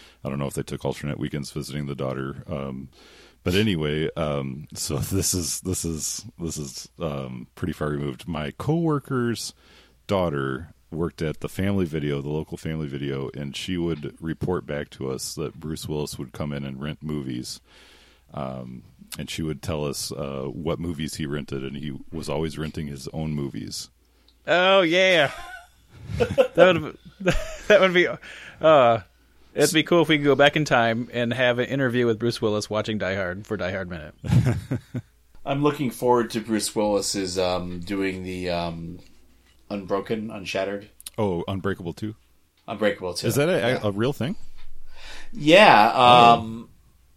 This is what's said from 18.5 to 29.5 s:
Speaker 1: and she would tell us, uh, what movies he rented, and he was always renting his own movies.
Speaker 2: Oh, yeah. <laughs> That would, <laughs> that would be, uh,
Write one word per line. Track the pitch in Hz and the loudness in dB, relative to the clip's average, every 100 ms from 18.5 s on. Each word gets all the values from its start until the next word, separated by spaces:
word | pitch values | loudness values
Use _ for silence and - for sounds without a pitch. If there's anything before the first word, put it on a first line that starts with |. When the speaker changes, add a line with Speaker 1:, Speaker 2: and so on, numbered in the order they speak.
| 65 64 62 - - - - | -8 -12 -14 -18 -20 -16 -12
Speaker 1:
and | 73 | -8
she | - | -6
would | 80 71 | -6 -6
tell | - 78 73 | -6 -4 -4
us, | 67 - | -6 -8
uh, | - 71 67 67 | -8 -8 -6 -8
what | 60 78 78 | -6 -4 -4
movies | 87 76 76 - | -4 -6 -6 -6
he | 73 | -6
rented, | 73 67 67 | -6 -6 -8
and | 65 69 | -8 -8
he | 73 69 - | -8 -10 -10
was | 80 71 | -10 -6
always | 73 80 71 | -4 -4 -6
renting | 78 85 73 | -8 -6 -8
his | 69 - | -10 -10
own | 80 78 | -6 -4
movies. | 73 67 - - - - _ _ _ _ _ - | -4 -4 -6 -10 -10 -14 _ _ _ _ _ 0
Speaker 2:
Oh, | 170 185 196 | 2 6 6
yeah. | 170 180 190 170 139 - | 6 4 6 6 4 0
<laughs> | - - - _ _ - - - | -14 -16 -20 _ _ -18 -6 -2
That | 233 - 254 - 180 165 | 2 2 2 6 6 6
would, | 143 - - - | -2 -10 -18 -6
<laughs> | 185 - - - - | 0 0 -2 -2 6
that | 208 | 6
would | 190 | 8
be, | 175 143 - - - - - | 6 4 0 -10 -18 -18 2
uh, | 160 151 120 113 - _ _ _ - | 8 8 8 6 0 _ _ _ -6